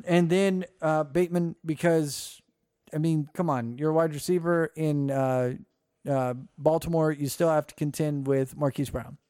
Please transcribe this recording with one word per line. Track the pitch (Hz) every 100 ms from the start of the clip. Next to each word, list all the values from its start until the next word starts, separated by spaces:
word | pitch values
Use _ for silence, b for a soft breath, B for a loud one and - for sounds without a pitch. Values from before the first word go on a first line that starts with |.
And | 180 175 170
then, | 185 196 185 180 -
uh, | 160 156 147
Bateman, | 160 175 175 170 - 160
because, | 151 170 160 147 - - - _ _ _ _ -
I | 156
mean, | 165 156 143
come | - 170
on, | 131 117 123
you're | 156
a |
wide | 156 165
receiver | 147 - 180 170 170 160 -
in, | 156 147 139
uh, | 135 131 127 123 - - _ _ _ 143
uh, | 135 143 127 - -
Baltimore. | 147 160 165 165 156
You | 143 143
still | - 165
have | 151 -
to | -
contend | 151 - 151 143 135
with | 135 131 139
Marquise | 143 - 135
Brown, | 127 117 147